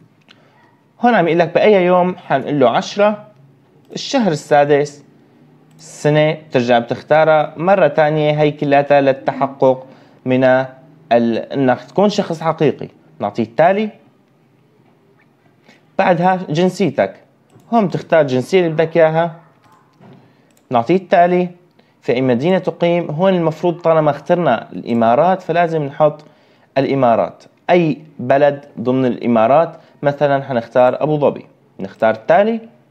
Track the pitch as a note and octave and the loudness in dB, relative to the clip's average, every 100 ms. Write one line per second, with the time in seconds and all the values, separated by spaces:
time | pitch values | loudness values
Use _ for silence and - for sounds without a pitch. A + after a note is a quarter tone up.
0 | _ _ _ _ _ _ _ _ _ - | _ _ _ _ _ _ _ _ _ -6
1 | A#3+ A3 E3+ E3+ E3 - G#3 G3+ F3+ F3+ | -2 0 0 0 0 2 2 2 2 0
2 | F3+ F3+ - C#3+ B2 D3 B2 C#3+ F#3+ G3+ | 0 -4 -6 -4 -2 0 2 0 -4 -2
3 | G#3 G#3 - _ _ _ _ _ - - | -2 -2 -10 _ _ _ _ _ -18 -14
4 | - C4+ G3+ D3 - D3 D3 D#3 D3 - | -6 -2 -2 -2 0 2 4 2 0 -8
5 | - _ _ _ _ _ _ _ - - | -20 _ _ _ _ _ _ _ -20 -4
6 | D3+ D3+ D3+ D#3 - C3 A#2+ A#2+ A#2+ B2 | 0 2 0 -2 -4 -2 2 0 0 -6
7 | - D3+ D#3+ D#3 D3+ C#3 F3 G3 D3+ D3+ | 0 2 4 2 0 -4 0 2 2 2
8 | D3+ D#3 D3+ D3+ D3+ D3 C#3+ C#3+ C#3+ C#3+ | 0 0 0 0 0 -2 0 2 2 2
9 | C3+ C3 - C3 C3+ - F3 E3+ - - | 2 0 -4 -4 -4 0 0 0 -6 -20
10 | - _ C3 B2+ C3 C3 C3 - - _ | -20 _ -4 0 2 2 -2 -10 -20 _
11 | - A#2+ A#2 A2+ - C#3 C3 A#2+ - - | -2 0 0 -4 -6 -2 0 -2 -4 0
12 | G#3 G3 F#3+ D#3+ D#3+ D#3 D3+ - - _ | 0 0 -6 -4 -4 0 -2 -2 -10 _
13 | _ - G#2 - A2+ - E3 G3 A3 - | _ -10 -8 -6 -4 2 2 2 -4 -10
14 | _ _ _ _ _ _ _ _ _ _ | _ _ _ _ _ _ _ _ _ _
15 | _ _ _ _ _ _ _ _ _ - | _ _ _ _ _ _ _ _ _ -4
16 | G3 E3+ F3+ F#3 F#3 D3+ F#3 F#3 F3+ B2+ | -2 0 0 -2 -4 -2 -2 -2 -4 -2
17 | G2 - _ _ _ - - A#3 F#3 D3 | -4 -6 _ _ _ -20 -4 0 0 -4
18 | - E3 C#3+ B2+ B2 F#3+ E3+ D#3 D#3+ E3+ | 0 0 2 -2 0 0 0 -2 0 2
19 | D#3 D#3+ E3+ D#3+ - _ _ _ _ _ | 2 2 -4 -6 -20 _ _ _ _ _
20 | - - _ _ _ _ - B2 A#2+ F#3 | -20 -20 _ _ _ _ -4 -2 0 0
21 | F#3+ F#3 F3 F3+ F3+ - _ _ _ _ | 2 2 4 2 -2 -8 _ _ _ _
22 | - B2 C3 A#2+ D#3+ F#3 F#3 - E3+ F3 | -4 -2 0 0 0 0 -2 -2 0 0
23 | E3 D3 F#3+ F#3 D#3+ D#3 F3+ D#3+ E3+ D#3+ | -4 -2 0 0 -2 -2 -4 -2 0 2
24 | D3+ D3 - F3 D#3 A2+ - F2+ - A#2 | 2 -2 -2 0 0 -2 -4 -12 -4 0
25 | A2+ B2 E3+ F#3 - E3 E3+ D#3+ C#3 - | 2 2 2 0 -2 -2 -2 -2 -6 0
26 | D3+ D3+ - _ _ _ _ C3+ B2+ C3+ | -2 -2 -16 _ _ _ _ -4 -2 2
27 | B2 G#2+ F2 - - _ - F3+ D#3+ - | 2 2 -2 -6 -20 _ 0 0 0 -4
28 | - - B2 C#3 C#3+ C#3 - - A#2 C3 | -10 -8 -2 2 2 0 -10 -8 -2 0
29 | B2+ G#2+ A#2 A#2 A2+ C#3+ E3 - _ - | 0 -2 0 2 2 2 0 -6 _ -6
30 | C#3+ C#3+ D3 C#3 C3+ B2 - B2+ B2 B2 | -4 -2 -2 -2 -4 -6 -2 2 2 0
31 | D3+ D3+ C3+ - - _ _ - F#2+ - | -2 0 -2 -2 -10 _ _ -14 -14 -2
32 | A2 A2 - E3+ G#3+ A3+ - _ _ | -2 -2 0 0 0 -4 -10 _ _